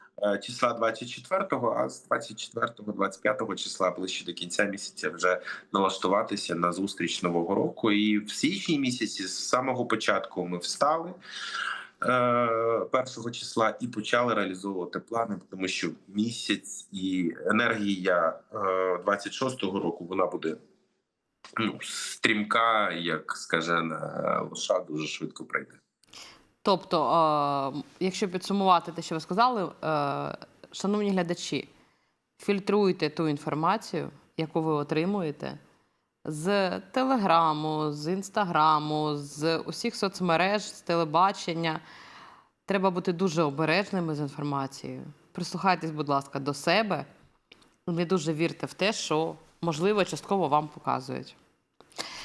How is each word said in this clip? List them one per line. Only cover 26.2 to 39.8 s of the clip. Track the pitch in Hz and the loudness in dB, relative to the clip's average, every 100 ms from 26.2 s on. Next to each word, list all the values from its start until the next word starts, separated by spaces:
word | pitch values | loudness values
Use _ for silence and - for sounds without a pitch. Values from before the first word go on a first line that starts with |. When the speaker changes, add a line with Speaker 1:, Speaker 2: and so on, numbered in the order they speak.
| - - _ _ | -18 -20 _ _
Speaker 2:
Тобто, | - 185 - 165 127 | 2 2 2 2 4
а, | 165 156 151 143 139 135 143 - - | 6 6 4 2 0 -2 -6 -10 -4
якщо | 185 - 196 | -2 0 -2
підсумувати | 180 - 196 190 175 170 | -2 -2 2 6 6 4
те, | 165 | -8
що | - 160 | -6 -6
ви | |
сказали, | - 185 247 233 | -2 2 4 2
е, | 165 - 156 151 143 143 143 - - _ - | -4 -4 -2 0 0 -2 -6 -8 -14 _ -16
шановні | - 196 208 202 | -4 0 0 2
глядачі, | 190 170 175 - 143 - - _ _ _ _ _ - | 2 0 -2 -4 -4 -6 -14 _ _ _ _ _ -8
фільтруйте | - 202 202 202 190 185 151 | -2 -2 2 4 4 4 0
ту | 160 156 | 0 0
інформацію, | 147 - 151 165 220 - 160 143 - _ - | 0 -2 0 2 0 -2 -6 -6 -10 _ -6
яку | 160 165 | -2 0
ви | 160 | 0
отримуєте | 147 143 156 175 202 156 139 135 147 - _ _ _ _ _ 156 | 0 0 0 0 0 -2 -4 -8 -10 -16 _ _ _ _ _ -8
з | 151 170 202 185 190 | -4 0 2 2 -2
Телеграму, | - 262 262 262 190 165 160 151 156 156 151 | -4 0 2 4 6 6 6 4 0 0 0
з | 147 151 | -2 -2
Інстаграму, | 190 190 220 185 160 156 151 151 151 151 147 | -2 -2 0 2 6 6 6 2 0 0 -2
з | 143 143 160 165 | -6 -2 0 0
усіх | - - | -2 -4